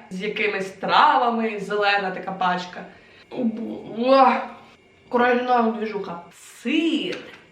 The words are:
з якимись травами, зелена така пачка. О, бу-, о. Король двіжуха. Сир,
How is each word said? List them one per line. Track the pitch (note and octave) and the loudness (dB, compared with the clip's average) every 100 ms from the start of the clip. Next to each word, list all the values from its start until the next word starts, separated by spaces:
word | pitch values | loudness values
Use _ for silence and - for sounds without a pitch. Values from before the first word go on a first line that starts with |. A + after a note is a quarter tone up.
| - | -12
з | F#3 | -8
якимись | G#3 - G#3 G3 F#3+ | -6 -2 -2 -2 -6
травами, | - F3+ F#3 D4+ C4+ A#3+ A3+ A3+ G#3 | -6 2 4 6 4 2 0 -2 -4
зелена | F#3 G#3 G3+ G3+ F#3 | -4 0 2 2 -2
така | F#3 F#3 | -6 -8
пачка. | F3+ F3+ F3+ - - - - - - - | -2 -2 -2 -6 -12 -16 -20 -20 -20 -12
О, | A#3+ | -4
бу-, | A3+ A3 A3 A3 F3 G#3+ B3 | -4 -4 -8 -10 -10 -4 4
о. | C4+ B3 A3+ - - - - _ _ - | 6 6 4 -4 -14 -20 -20 _ _ -4
Король | A#3+ B3 B3 B3+ B3 A3 A3 | 0 2 2 2 2 2 -2
двіжуха. | G#3+ G3 F3 F3 - | -6 -6 -8 -10 -14
Сир, | - - - A#3+ D#4+ E4 C4 F3+ - - - - | -20 -20 -10 -2 0 0 -2 -4 -8 -12 -20 -20